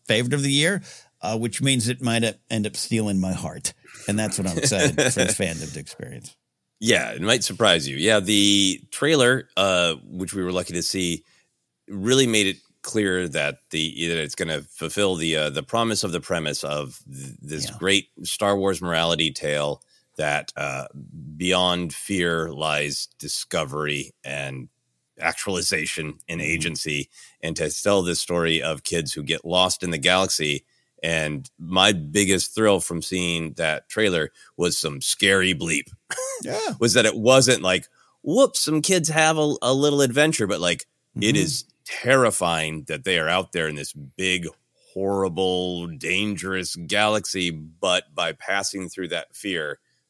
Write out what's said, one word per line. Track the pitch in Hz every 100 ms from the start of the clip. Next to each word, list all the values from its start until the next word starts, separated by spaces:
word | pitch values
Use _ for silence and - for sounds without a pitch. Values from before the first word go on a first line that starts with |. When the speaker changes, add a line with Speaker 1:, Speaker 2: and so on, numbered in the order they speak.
| -
Speaker 1:
favorite | 110 123
of | 143
the | 139
year, | 139 165 196 190 - - _
uh, | 104 113
which | 117 -
means | 135 127 110
it | 127
might | 120 113
e-, | 113 - -
end | 113 104
up | -
stealing | - 113 107 95
my | 92
heart. | 90 80 82 - - - - -
And | 104
that's | 107 -
what | 92
I'm | 87
excited | 139 104 147 -
for | 131 131
the | -
Speaker 2:
<laughs> | -
Speaker 1:
fandom | 90 80 78
to | 76
experience. | 73 - 71 - - - _ _ _ _
Speaker 2:
Yeah, | 110 92 58
it | 58
might | 98 127 -
surprise | 92 107 85 69
you. | 67
Yeah, | 98 107
the | 92 101 104 101 95 - -
trailer, | - 147 151 123 131 - -
uh, | 98 90 87 78 50
which | 90 92
we | 98
were | 90
lucky | 92 85
to | 85
see, | - 95 87 80 - _ _ _ _ _ -
really | 101 107 135 123
made | 110 98
it | 90 _ _
clear | - 113 98 92 87
that | 78 71 69 _
the, | 80 80 - 85
that | 82
it's | 76 -
gonna | 82 76
fulfill | 73 - 82 104 101 87
the, | 82 78
uh, | 76
the | 71
promise | 73 117 113 107
of | 98
the | 82
premise | - 87 76 - 73
of | 73 67 - -
th-, | 67 67 -
this | 71 78 127
Speaker 1:
Yeah. | -
Speaker 2:
great | 95 98 - -
Star | 87 - 104 98
Wars | 98 90
morality | 90 82 82 82 80
tale | 69 73 73 73 71 _ _ _ -
that, | 76 73 - -
uh, | 71 67 65 69 - 82 73 78
beyond | 90 90 90 87 85
fear | - - 98 85 82 80
lies | 73 78 76 73 71 - -
discovery | - - - 85 73 73 76 71 67 _ 67
and | 71 69 67 64 _ _ _ _ -
actualization | 82 - 104 90 82 82 76 - 76 - -
and | 85
Speaker 1:
Mm-hmm. | 78
Speaker 2:
agency, | 80 82 71 80 73 - - - _
and | 82 78
to | 78 -
tell | 101 101
this | 87 82
story | - 87 82 80
of | 73 76
kids | - 85 71
who | 80
get | 73 80 82
lost | 90 92 -
in | 90
the | 80
galaxy. | 85 92 95 - 76 71 - _ _ _
And | 80 80 76 73 67 -
my | 82 92 98
biggest | 92 73 98 98 92 - -
thrill | 107 95
from | - 85
seeing | - 92 87 85 80 69
that | 80 76 -
trailer | 110 107 85 76 - - -
was | 87 -
some | 78 71
scary | - - 101 98 92
bleep. | 160 85 82 - - -
<laughs> | 508 523 523
Speaker 1:
Yeah. | - 440 427 139
Speaker 2:
Was | 117 120
that | 110
it | -
wasn't | 110 131 127 120
like, | 92 92 - _ _ _
"Whoops, | - 214 254 -
some | - 156
kids | 147 185 156
have | 156 156 160
a, | 151 135
a | 123
little | 135 147 143
adventure," | 135 127 156 147 98
but, | 87
like, | 87 85 - _ _ -
it |
Speaker 1:
Mm-hmm. | 107 110
Speaker 2:
is | 156 127 - _ -
terrifying | - 120 135 117 - 87 82 80 78 71
that | 76 95
they | 87
are | 80
out | 90 92
there | 87 78
in | 73
this | -
big, | 73 69 - 95 92 82 - _ _ _ 92 98
horrible, | 98 95 85 92 92 90 87 87
dangerous | 76 82 92 104 95 92 95 90 87
galaxy. | 80 104 107 107 - 95 87
But | 78 78 82 95 90 - 76
by | 85
passing | 78 - 98 98 98 90
through | - 87
that | 85 - -
fear, | 101 85 76 71 _ _